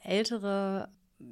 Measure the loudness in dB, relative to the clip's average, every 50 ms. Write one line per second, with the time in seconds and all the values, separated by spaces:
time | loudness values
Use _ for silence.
0 | -2 0 2 2 2 2 0 -2 0 0 2 2 2 0 0 -2 -4 -6 -12 _
1 | _ _ _ -20 -18 -18